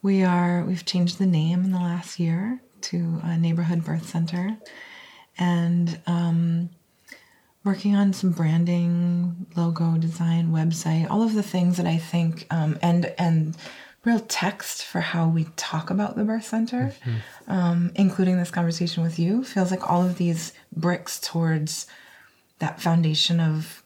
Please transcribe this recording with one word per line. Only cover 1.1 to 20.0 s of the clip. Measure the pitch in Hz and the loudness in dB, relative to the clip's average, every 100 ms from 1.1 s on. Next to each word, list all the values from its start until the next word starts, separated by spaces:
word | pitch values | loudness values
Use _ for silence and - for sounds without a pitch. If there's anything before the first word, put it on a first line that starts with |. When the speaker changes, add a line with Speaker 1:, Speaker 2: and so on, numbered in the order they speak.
| - | 2
Speaker 1:
the | 190 | 2
name | 165 160 180 185 | 2 2 2 0
in | |
the | 185 | 0
last | 175 175 - - | 0 -4 -8 -4
year | 165 165 208 254 _ _ | -2 0 -2 -6 _ _
to | - 175 170 165 | -6 -4 -2 -2
a | 170 165 | -2 0
neighborhood | 165 165 165 170 | 0 0 0 0
birth | 160 160 - | -2 -4 -4
center, | 165 165 175 185 220 - - - - - - - - | -2 -2 -2 -4 -6 -12 -20 -20 -20 -20 -20 -20 -2
and, | 175 175 170 175 170 165 - | 0 2 2 2 0 -2 -2
um, | 170 170 165 170 165 175 - _ _ _ - _ _ _ _ 202 | 0 2 2 2 0 -4 -8 _ _ _ -20 _ _ _ _ -4
working | 190 208 202 | 0 2 4
on | 202 | 4
some | 190 185 | 2 0
branding, | 170 160 160 170 175 170 175 175 175 175 170 190 170 | 2 2 4 2 2 2 2 2 0 0 -4 -6 -2
logo | 170 165 165 165 | 0 2 2 2
design, | 165 165 170 165 165 | 0 0 0 2 2
website, | 160 160 160 160 160 160 | 2 0 0 0 0 0
all | 208 | 2
of | 226 | 2
the | 214 | 0
things | 202 185 175 180 | -2 0 2 2
that | 175 | 0
I | 165 | 0
think, | 165 170 165 160 - | 0 0 0 -2 -4
um, | 165 156 151 | -2 0 0
and, | 170 175 170 - | 2 2 0 0
and | 175 160 156 160 - - - _ 233 | 2 2 0 -4 -12 -18 -20 _ 0
real | 233 | 0
text | - - 180 202 - - - | 0 -4 -4 -4 -12 -10 -6
for | 170 | -4
how | 165 170 165 | -2 0 2
we | 165 160 - | 2 -2 -6
talk | - 156 - | -6 -6 -2
about | 185 208 - | -2 -2 -2
the | |
birth | 214 220 - | -2 -2 -2
center, | 220 226 247 120 - | -2 -2 -2 -4 -4
Speaker 2:
Mm-hmm. | 123 113 - - - | -6 -6 -6 -20 -4
Speaker 1:
um, | 185 175 170 175 - | 0 2 2 0 2
including | 196 185 185 180 | 2 4 2 2
this | 175 | 0
conversation | 170 170 165 170 170 | -2 -2 0 -2 0
with | 165 160 | -2 0
you, | 170 220 | 0 0
feels | 262 202 277 | -2 -2 0
like | - - | 0 0
all | 175 | 2